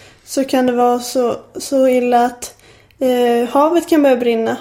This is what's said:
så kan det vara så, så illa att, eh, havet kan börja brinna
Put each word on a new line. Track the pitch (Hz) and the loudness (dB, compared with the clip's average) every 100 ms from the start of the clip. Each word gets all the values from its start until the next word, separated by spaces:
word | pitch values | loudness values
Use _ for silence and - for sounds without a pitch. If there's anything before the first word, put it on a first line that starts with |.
| - _ | -20 _
så | - - | -10 -6
kan | 269 262 254 | -2 0 0
det | |
vara | 240 247 247 | 2 0 0
så, | 240 262 240 233 - - | -4 -2 -2 -4 -10 -14
så | - 277 262 | -4 0 2
illa | 254 247 240 247 | 2 2 2 0
att, | 247 - - - - _ - | -4 -16 -18 -20 -20 _ -4
eh, | 262 247 240 240 240 | -2 0 2 0 0
havet | 277 302 339 330 | 2 2 0 0
kan | 320 | 2
börja | 277 247 | 4 2
brinna | 240 226 226 247 | 0 -2 -2 -4